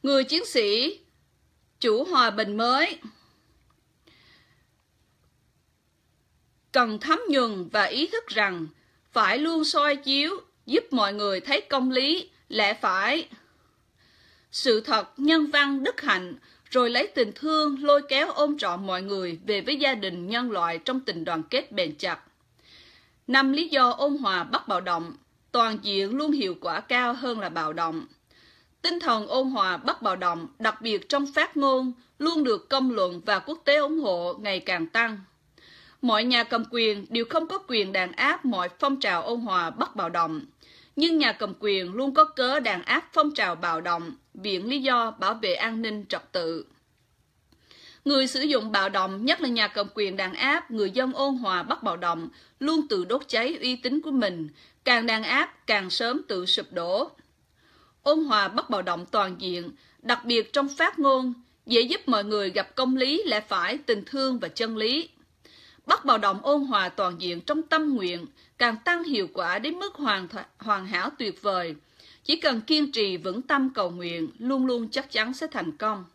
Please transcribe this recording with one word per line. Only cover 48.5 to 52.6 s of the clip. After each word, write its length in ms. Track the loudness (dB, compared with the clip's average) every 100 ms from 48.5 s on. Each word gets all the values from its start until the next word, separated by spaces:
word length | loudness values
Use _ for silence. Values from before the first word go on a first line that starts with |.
| 0 2
bạo 160 | 0 0
động, 360 | 0 -2 -2
nhất 160 | 0 0
là 80 | 0
nhà 200 | 0 0
cầm 200 | -2 -4
quyền 220 | -2 -2 0
đàn 180 | -4
áp, 360 | -2 0 0 -2
người 200 | -2 0
dân 220 | 2 0
ôn 220 | 0 0
hòa 280 | 0 0 -2
bất 200 | -2 -2
bạo 140 | -2 -2
động, 320 | -2 -2 -4 -14 -20
luôn 300 | _